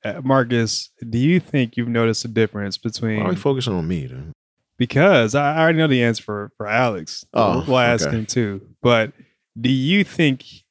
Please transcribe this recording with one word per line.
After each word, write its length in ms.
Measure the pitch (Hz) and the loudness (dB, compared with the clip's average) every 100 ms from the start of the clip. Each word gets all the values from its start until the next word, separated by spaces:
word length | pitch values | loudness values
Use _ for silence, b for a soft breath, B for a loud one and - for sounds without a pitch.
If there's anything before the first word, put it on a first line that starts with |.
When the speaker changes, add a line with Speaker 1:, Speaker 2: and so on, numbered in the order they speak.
Speaker 1:
uh, 160 | 110 98 | -10 -8
Marcus, 640 | 131 135 120 120 113 - - _ 117 | 0 2 2 0 0 -4 -10 _ -6
do 100 | 117 | -2
you 200 | 135 180 | 2 2
think 360 | - 143 120 - | 0 -2 -2 -2
you've 120 | 120 | -2
noticed 360 | 117 113 110 | 0 0 -2
a 40 | 120 | -4
difference 480 | 113 110 104 101 - | 0 0 -2 -8 -6
between 420 | 117 - 113 107 | -8 -6 -4 -2
Speaker 2:
Why 60 | - | -2
are 40 | |
we 60 | 180 | -2
focusing 360 | 147 135 123 | -2 -2 -2
on 120 | 92 80 | -4 -2
me, 200 | 87 65 | -4 -6
dude? 240 | 64 78 - _ _ _ _ | -12 -14 -18 _ _ _ _
Speaker 1:
Because 560 | 123 - 185 160 113 | -2 2 4 4 2
I, 200 | 135 143 156 | 0 0 2
I 40 | |
already 160 | 160 160 | 2 4
know 80 | 160 | 2
the 140 | 131 | 2
answer 200 | 117 110 | 2 0
for, 300 | - 104 101 _ | -6 -10 -10 _
for 100 | 104 | -2
Alex. 580 | 113 123 95 - - - | 0 0 -2 -10 -16 -6
Speaker 2:
Oh, 240 | - 107 87 | 0 2 2
Speaker 1:
We'll, 80 | 82 | 0
we'll 120 | 127 | 2
ask 280 | 120 120 78 | 4 2 0
Speaker 2:
okay. 100 | 117 | -2
Speaker 1:
him 100 | 107 | -2
too. 340 | 127 110 98 - _ | -2 -2 -4 -14 _
But 300 | 120 117 110 - b b _ - | 2 2 0 -6 b b _ -6
do 100 | 117 | -2
you 320 | 135 135 196 | 0 2 0
think 400 | 180 - 156 131 - - _ | 0 2 0 0 -8 -20 _